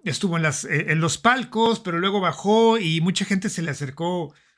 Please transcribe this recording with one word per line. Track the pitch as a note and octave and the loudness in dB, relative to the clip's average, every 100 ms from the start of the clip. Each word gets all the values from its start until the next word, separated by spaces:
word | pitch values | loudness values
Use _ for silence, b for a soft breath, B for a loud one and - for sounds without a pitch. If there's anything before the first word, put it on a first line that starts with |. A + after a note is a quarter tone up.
estuvo | F#3 C#3+ G3 E3+ | -6 -2 -2 0
en | |
las, | D#3 D3 - | 0 -2 -2
eh, | D3 - | -2 0
en | D#3+ | 0
los | E3 - | 0 2
palcos, | A3+ C4 A3+ A3 A3+ A3+ | 2 0 -2 0 2 2
pero | F#3 E3+ | -2 -2
luego | F#3+ G3+ | 0 0
bajó | F3+ - G3 A3 A3+ A3+ | 0 -2 2 4 6 4
y | E3+ D#3+ | 2 0
mucha | E3+ F#3 G3 | 0 0 -2
gente | G3 G#3+ | -2 -2
se | - | -4
le | E3 | -6
acercó, | C3+ C#3+ C#3 E3+ F3+ D3 B B | -6 -8 -4 -4 -2 -6 B B